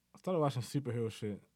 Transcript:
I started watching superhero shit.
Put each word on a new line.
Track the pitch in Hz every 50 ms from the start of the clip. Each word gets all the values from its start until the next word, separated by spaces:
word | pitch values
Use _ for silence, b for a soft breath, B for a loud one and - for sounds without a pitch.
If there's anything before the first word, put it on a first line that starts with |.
| _ _ -
I | -
started | - 185 185 160
watching | 151 139 - 127 113
superhero | - - 143 135 120 113 120 113 110
shit. | - - 110 104 101 87 - _ _